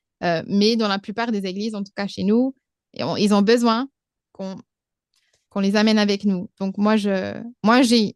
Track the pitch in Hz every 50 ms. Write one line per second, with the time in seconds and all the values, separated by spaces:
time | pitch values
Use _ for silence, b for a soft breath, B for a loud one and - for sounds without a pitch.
0 | _ _ _ - - 175 170 160 - - 196 202 208 220 240 226 220 202 196 196
1 | 196 - 202 226 233 240 226 202 190 185 180 202 214 226 220 202 202 - - -
2 | 202 196 - 202 185 196 220 240 262 269 - _ _ _ _ _ _ _ - -
3 | 120 - - - 208 196 208 202 202 214 233 247 240 233 220 233 277 269 _ _
4 | _ _ _ _ _ _ _ - 190 190 - - - _ _ _ _ _ _ _
5 | _ _ _ _ _ _ _ _ _ _ - 202 196 196 202 214 214 220 214 214
6 | 208 202 196 196 - 208 190 175 - - _ - 196 196 190 202 208 214 220 214
7 | 202 202 190 185 196 202 196 - 226 240 247 _ - 214 240 254 285 220 247 233
8 | 214 - -